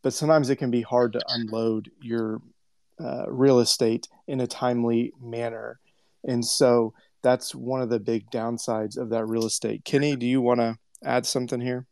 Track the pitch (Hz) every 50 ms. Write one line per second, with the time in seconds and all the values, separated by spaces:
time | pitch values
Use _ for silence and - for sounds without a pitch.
0 | - 135 123 - 151 151 160 156 139 123 135 - 143 123 120 120 110 - 123 123
1 | 123 117 104 120 - - - 120 117 107 110 113 113 113 110 110 104 - _ _
2 | - 117 117 117 113 110 107 113 - - _ _ _ _ _ _ _ _ _ -
3 | 165 131 135 123 - - - 127 135 139 131 123 117 - - - 123 113 113 117
4 | - _ _ _ _ - 143 131 123 120 - - 131 127 123 120 117 117 117 117
5 | 120 - _ - 123 117 113 117 117 117 113 113 113 117 123 _ _ _ _ _
6 | _ _ _ _ - 135 127 120 117 - - - 143 123 120 120 113 110 _ _
7 | _ _ _ _ - 127 127 123 - - - 131 123 123 131 131 127 110 120 110
8 | 98 - 117 110 101 _ - 117 113 117 120 117 - - 117 110 110 104 113 127
9 | 127 110 117 113 110 110 113 113 113 110 - - - 110 107 104 _ - - 139
10 | 143 147 143 127 120 120 127 135 120 120 123 120 117 113 113 - _ _ _ _
11 | - 135 123 127 120 - - 135 123 117 135 120 120 127 123 127 131 _